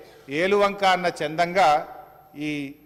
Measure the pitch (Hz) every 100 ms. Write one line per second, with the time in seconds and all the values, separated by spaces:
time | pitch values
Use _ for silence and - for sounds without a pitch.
0 | - - - 143 185 202 202 196 190 180
1 | 180 170 151 160 170 180 175 151 170 -
2 | - - - 143 151 147 139 143